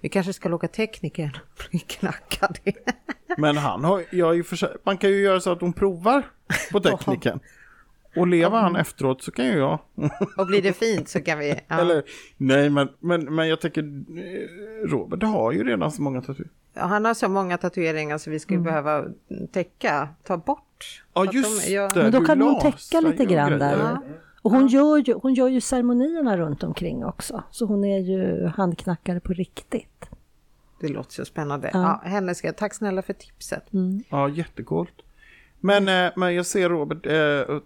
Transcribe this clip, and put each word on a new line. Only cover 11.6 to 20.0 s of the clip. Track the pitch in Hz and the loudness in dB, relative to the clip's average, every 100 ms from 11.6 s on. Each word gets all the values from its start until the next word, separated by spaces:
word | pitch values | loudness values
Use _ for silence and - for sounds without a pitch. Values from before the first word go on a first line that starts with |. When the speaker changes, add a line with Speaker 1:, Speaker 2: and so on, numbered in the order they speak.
| _ | _
Speaker 1:
ja. | 165 | 0
Speaker 2:
Eller, | 175 160 - - - _ | 2 2 0 -16 -20 _
nej, | 135 135 143 | 4 4 6
men, | 143 139 - | 2 0 -4
men, | 170 175 139 160 | -2 -2 0 -2
men | 160 | 0
jag | 160 | 0
tänker, | 165 160 | -2 -4
eh, | 151 139 - 165 185 190 - 175 427 220 208 | -6 -10 -14 -14 -10 -10 -12 -14 -16 -8 -4
Robert | 139 - 175 | -4 -4 -4
har | 220 214 113 | -2 0 0
ju | 165 | 0
redan | 247 214 156 | -2 0 -2
så | 151 | -2
många | 143 127 | -4 -4
tatueringar. | - 135 160 _ _ | -8 -12 -14 _ _
Speaker 1:
Ja, | - 175 | -6 -2
han | 208 220 | 0 0
har | |
så | 226 208 | 0 0
många | 196 185 175 | 0 -2 -4
tatueringar | 180 190 165 156 151 151 | -4 -2 -2 -2 -4 -6
så | 156 | -6
vi | 156 | -8
skulle | - 185 | -2 -2
Speaker 3:
Mm. | 165 | 0
Speaker 1:
behöva | 160 147 147 - - _ - 175 | 0 0 -2 -4 -12 _ -12 -6
täcka, | 185 170 _ 220 147 | -6 -6 _ -2 -2